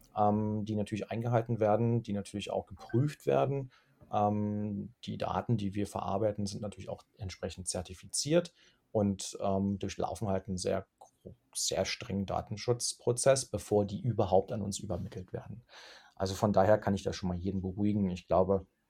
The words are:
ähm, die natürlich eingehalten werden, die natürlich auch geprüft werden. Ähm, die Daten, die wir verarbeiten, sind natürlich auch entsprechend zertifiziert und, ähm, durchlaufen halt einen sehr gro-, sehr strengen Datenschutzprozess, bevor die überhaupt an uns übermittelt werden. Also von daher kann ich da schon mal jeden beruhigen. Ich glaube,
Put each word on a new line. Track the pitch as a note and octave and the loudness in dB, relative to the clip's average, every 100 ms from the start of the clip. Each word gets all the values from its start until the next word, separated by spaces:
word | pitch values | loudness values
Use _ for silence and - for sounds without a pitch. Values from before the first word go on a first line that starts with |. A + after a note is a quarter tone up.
| - G#2+ | -10 0
ähm, | G#2 G#2+ G#2+ G#2+ | 2 2 0 -2
die | G#2 G#2 | -2 -2
natürlich | G2+ G#2 - | -2 -4 -4
eingehalten | A2 A#2+ A#2+ A2+ A2 | -4 2 2 2 2
werden, | G#2+ G#2+ A#2 A#2 | 4 6 4 2
die | A2 | 0
natürlich | G2+ F#2+ G#2 - | -4 -4 -8 -4
auch | G2 - | -4 -6
geprüft | F#2 - A2+ D3 - C#3 | -14 0 2 2 0 2
werden. | C#3 C3+ C#3 B2+ - _ _ - | 2 2 -2 -6 -14 _ _ -4
Ähm, | G#2+ G#2 G#2 G#2 G#2 G#2 G2+ G2+ - | 2 2 2 0 -2 -4 -4 -8 -12
die | - G#2+ | -10 -6
Daten, | - F#2 - A2 | -2 -2 0 0
die | G2 | 0
wir | G2+ G2 | -2 -4
verarbeiten, | G2 - G2 G#2+ G#2 G2+ | -4 -4 0 0 -2 -4
sind | - | -6
natürlich | G#2 - - | -8 -10 -12
auch | - _ _ | -12 _ _
entsprechend | F2+ - F#2+ F#2 F2 | -12 -8 -10 -8 -6
zertifiziert | F#2 F2 F#2 G2+ - C#3+ E3 E3+ - _ _ _ | -6 -8 -14 -8 -6 2 2 0 -10 _ _ _
und, | A2 G2+ F#2+ - - | 2 2 0 -6 -4
ähm, | G2+ G2 G2 G2 | -2 0 0 -2
durchlaufen | G2 - - - G#2 | -4 -4 -4 -4 -2
halt | F#2+ - | -2 -4
einen | F#2 | -4
sehr | G2 F#2+ - _ | -2 -2 -4 _
gro-, | - _ - - _ | -20 _ -20 -20 _
sehr | - - C#2+ | -6 -2 0
strengen | G2 - - G2 F#2 | -2 -4 -4 -4 -2
Datenschutzprozess, | E2+ - G2+ - A#2+ - - A#2 B2 C#3 C3 - | -4 -4 -6 -2 -2 -2 -2 -2 2 4 2 0
bevor | G2+ - G#2 | -6 2 2
die | G2+ G2+ | 2 -2
überhaupt | B2 G#2 F#2+ F#2 - | -2 0 4 4 4
an | G#2+ | -4
uns | G2+ - | -4 -6
übermittelt | G2 F2+ F#2 F#2+ F2+ | -6 -6 -6 -10 -10
werden. | - - G#2+ - - - - - | -10 -10 -16 -18 -20 -20 -20 -20
Also | - F#2+ | -4 -4
von | F#2+ G#2+ | 2 4
daher | G2 G2 G#2+ | 6 8 6
kann | G#2+ | 4
ich | G2 | 0
da | F#2+ | -2
schon | F2+ F#2 | -4 -4
mal | F2 | -2
jeden | F#2 F#2+ | -2 -2
beruhigen. | F#2 F#2+ G#2 G#2 F#2+ | -4 0 0 2 0
Ich | F2+ - | -2 2
glaube, | E2+ F#2 F#2+ - _ | 4 4 2 -2 _